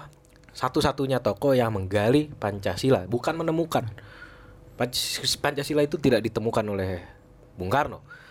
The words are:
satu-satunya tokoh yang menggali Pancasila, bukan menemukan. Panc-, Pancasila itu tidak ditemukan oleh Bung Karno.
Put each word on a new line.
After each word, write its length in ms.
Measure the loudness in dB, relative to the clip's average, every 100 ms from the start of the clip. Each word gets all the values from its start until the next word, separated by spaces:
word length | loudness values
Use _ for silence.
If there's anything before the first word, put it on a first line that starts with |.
| 0 -20 _ -20 -20
satu-satunya 720 | -4 -2 2 2 2 0 0
tokoh 320 | 0 0 4
yang 180 | 4 4
menggali 560 | 0 0 2 4 4 2
Pancasila, 760 | -4 -4 -2 -4 0 2 2
bukan 320 | 2 -2 -2 -2
menemukan. 500 | -2 0 0 -2 -2 -10 -18 -20 -20 -20 -20 -20 -14
Panc-, 220 | -4 -4 -2 -4 -4 -4 -2
Pancasila 420 | -2 -2 -2 2
itu 140 | 2 2
tidak 260 | 4 4
ditemukan 420 | 2 -2 0 0
oleh 380 | 0 -2 -2 -4 -10 -20 -20 -20 -18
Bung 160 | -8 -2
Karno. 320 | 0 0 -6 -18 -20 -20